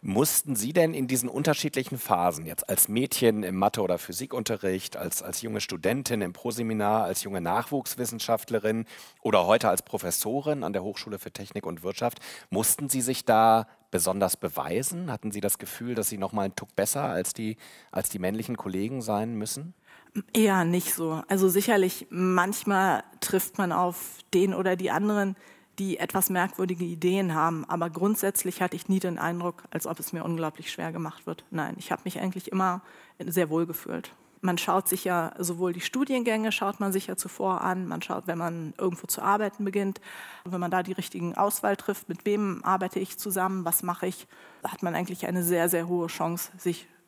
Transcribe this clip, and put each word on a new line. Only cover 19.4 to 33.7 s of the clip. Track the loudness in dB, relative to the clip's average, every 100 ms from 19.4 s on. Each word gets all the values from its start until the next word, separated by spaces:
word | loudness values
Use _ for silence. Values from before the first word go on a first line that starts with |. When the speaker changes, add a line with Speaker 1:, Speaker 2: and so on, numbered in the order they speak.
| -6 -6 -10 -16 _ -20 -8 -8 -2
Speaker 2:
Eher | 4 6 6 4
nicht | 2 0
so. | -2 -2 -4 0
Also | 4 6
sicherlich, | 6 4 4 4 0 -6
manchmal | 0 4 4 2 0 2 4 4 2 -2 -8
trifft | 0 0 0 0
man | 0
auf | 2 0 -2 -10 -14 0
den | 4 4
oder | 4 2 2
die | 0
anderen, | 2 2 2 0 -2 -12 -20 _ -6
die | -4 -2
etwas | 0 0 2
merkwürdige | 2 2 0 -2 0 -4
Ideen | 0 2 4 2
haben. | 4 2 2 -2
Aber | -2 -2
grundsätzlich | 0 0 2 0 0 -2 0
hatte | -2 -2
ich | 0
nie | 0
den | 2 -2
Eindruck, | -2 -2 -4 -6 -8
als | -6 -4
ob | -6
es | -6
mir | -6
unglaublich | -4 -2 -4 -6 -12
schwer | -6 -6
gemacht | -4 -8 -8 -10
wird. | -10 -8
Nein, | -6 -6 -6
ich | -4
habe | -4 -4
mich | -4
eigentlich | -4 -4 -4
immer | 0 0 0 -8 -20 -20 _
sehr | -2 0 2
wohl | 2
gefühlt. | 0